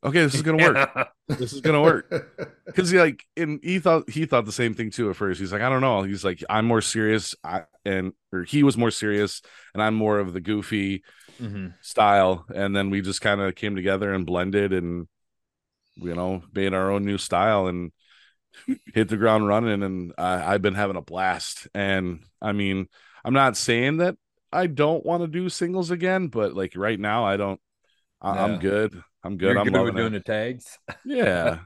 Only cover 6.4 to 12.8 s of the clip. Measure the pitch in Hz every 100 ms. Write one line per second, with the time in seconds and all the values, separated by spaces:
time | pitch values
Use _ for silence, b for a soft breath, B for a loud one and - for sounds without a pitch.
6.4 | - 107 113 113 - 110 107 110 - -
7.4 | 78 90 82 _ 101 95 95 - _ 95
8.4 | 87 147 143 117 117 - 107 104 104 -
9.4 | B B B 104 107 110 107 104 95 87
10.4 | 87 104 98 107 98 98 b b b b
11.4 | 117 101 92 - - - 104 101 95 90
12.4 | - - 98 98